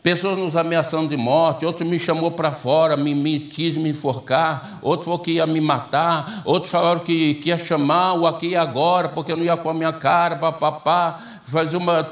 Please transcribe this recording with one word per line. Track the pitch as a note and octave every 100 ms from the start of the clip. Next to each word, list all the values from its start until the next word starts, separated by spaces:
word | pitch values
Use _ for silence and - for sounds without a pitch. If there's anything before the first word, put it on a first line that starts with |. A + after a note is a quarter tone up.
pessoas | E3+ F3 F#3+ F#3+
nos | F3+ D#3+
ameaçando | E3 E3+ D3+ D#3+ D#3
de | C#3+
morte, | A#2+ D3+ E3 D3+ D#3+
outro | E3+ E3+
me | F3
chamou | - D#3+ E3
pra | E3+ D#3+
fora, | C#3+ B2 D3+ D#3+ C#3
me, | D3
me, | C#3+ D3 D3
quis | D3 - E3 D#3
me | D#3+
enforcar, | D3 C#3 A#2 - C3 E3 C#3 - -
outro | - E3+
falou | E3 F3
que | F3
ia | E3 D#3+
me | D#3+
matar, | D3+ C3+ - C#3 E3 E3 C3+ G#3+ -
outros | F3 F3
falaram | F3 E3+ E3+
que, | E3+ E3 D#3 D3
que | D#3+
ia | E3+
chamar | E3+ D#3+ C#3+ E3 F#3
o | F3 E3
Aqui | D#3+ E3+
e | F3+
Agora, | D#3+ B2 E3 F3+ D#3+
porque | E3 D3+
eu | E3
não |
ia | E3+ E3
com | E3
a |
minha | D#3+ D#3+
cara, | D#3+ C#3 F3 E3+ D3+
papapá, | D#3+ D#3 D3+ D3+ - F3 E3+ E3 A#3+ G#3+ -
fazer | D3+ D#3+ F3
uma, | F3 E3+ C#3+